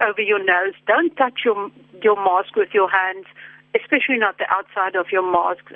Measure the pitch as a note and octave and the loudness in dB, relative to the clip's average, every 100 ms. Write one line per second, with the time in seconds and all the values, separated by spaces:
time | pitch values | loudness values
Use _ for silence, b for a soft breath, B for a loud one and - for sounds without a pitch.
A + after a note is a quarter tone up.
0 | A3 G#3 G#3 G3+ F#3+ F3+ F#3+ - - A#3 | -2 -2 -2 0 2 0 0 -4 0 0
1 | E4+ - B3+ B3 B3 G3+ G3+ - - F#3 | 0 0 -2 0 -2 -2 -4 -12 -20 -2
2 | G#3+ G3+ F#3+ F3+ G3+ A3 F#3 G#3 F#3 F#3+ | 0 2 2 0 0 -2 0 0 2 2
3 | F#3 F#3+ - B B B _ - - C4 | -2 -6 -14 B B B _ -4 0 -2
4 | - B3+ G#3 - - F#3+ G3+ G#3 F#3+ F#3+ | 0 0 0 -2 -2 -2 -2 -4 -2 -2
5 | F3 F#3+ F#3 F3 F3+ F3 - | -2 -2 2 0 0 -4 -8